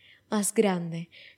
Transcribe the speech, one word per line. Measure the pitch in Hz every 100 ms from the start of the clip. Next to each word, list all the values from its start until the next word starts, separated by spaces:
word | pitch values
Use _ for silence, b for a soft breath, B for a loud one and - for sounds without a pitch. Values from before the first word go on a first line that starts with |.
| b b _
más | 214 190
grande, | - 208 180 170 165 170 b b